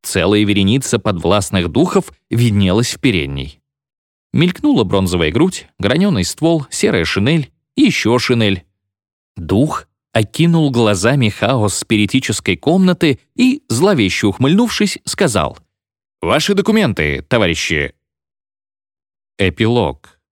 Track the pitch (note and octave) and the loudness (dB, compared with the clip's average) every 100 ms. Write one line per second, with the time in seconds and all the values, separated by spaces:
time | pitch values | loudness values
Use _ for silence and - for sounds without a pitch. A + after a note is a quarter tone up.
0 | - G2 E2+ G#2 G#2 G2+ G2 C3 - A#2 | -4 -2 2 2 2 2 2 0 -2 -2
1 | A2 F2+ E2 G2+ G2 F#2+ E2+ G#2+ E3+ G3+ | -2 -2 0 0 0 -2 -2 0 0 0
2 | - - _ A#2 A#2+ G#2 G2 G2 A#2+ - | -4 -14 _ 0 2 2 2 2 0 -2
3 | C3+ F#2+ C#2 C#2 C2+ - _ _ _ _ | -2 0 -4 -8 -10 -14 _ _ _ _
4 | _ _ _ A#2+ F3 - D4+ B3 G2 G2 | _ _ _ 0 0 0 0 0 2 0
5 | F#2+ F2 D#2+ F2 F3 - - _ G2+ C#3 | 0 0 0 2 0 -2 -16 _ -2 0
6 | G3+ C3 F2+ - D#3+ E3 C3+ - E3+ G2 | 2 0 -2 -2 0 0 -4 -2 0 0
7 | D#2+ - G#2+ E3 C#3 _ _ - C4+ - | -2 -2 0 0 -2 _ _ 0 0 2
8 | G#2+ A#2+ - A#2+ G#2+ F#2+ _ _ _ _ | 0 0 0 0 0 -2 _ _ _ _
9 | _ _ _ - E2 F#2+ D3+ - - _ | _ _ _ -16 -4 -2 0 -4 -12 _
10 | _ A2+ G#2+ - E3+ E3+ D3+ A#2+ A2 G2 | _ -4 -4 0 2 2 0 2 0 2
11 | G#2+ C#3+ A2+ - G#2+ C3 G#2 - - A2 | 0 2 0 0 -2 0 -2 -4 -2 0
12 | G#2+ C3 - A2 - F2+ - F3+ F#3 F3+ | 2 0 -2 -6 -4 -2 0 2 2 2
13 | E3 C3 _ - B3+ C4 _ A#2 F#3 F3 | 0 0 _ 0 0 0 _ 0 2 2
14 | G2 - G#2+ G2 C3 F#3+ A#3+ - G#3 - | 0 0 -2 0 2 2 0 0 -2 -4
15 | - - F3+ G2+ C2+ - _ _ _ _ | -10 -2 0 0 -4 -6 _ _ _ _
16 | _ _ E2 C3 D#3 G3 G3+ A3 F3+ G2+ | _ _ -2 0 0 0 2 2 0 0
17 | D2+ C#2 - A#2 F#2 E2 - D#2+ C#2 - | -2 -4 -2 0 0 -2 -4 -4 -4 -8
18 | _ _ _ _ _ _ _ _ _ _ | _ _ _ _ _ _ _ _ _ _
19 | _ _ _ _ F#2+ E2 A2 A#2+ E2 - | _ _ _ _ -4 0 0 2 0 -4
20 | - _ _ | -16 _ _